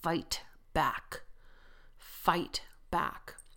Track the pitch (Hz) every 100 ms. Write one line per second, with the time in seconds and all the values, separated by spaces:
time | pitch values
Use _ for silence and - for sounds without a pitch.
0 | 165 165 - - - - - 160 131 -
1 | - - - - - - - - - -
2 | - - - 175 - - - - - 170
3 | - - - - -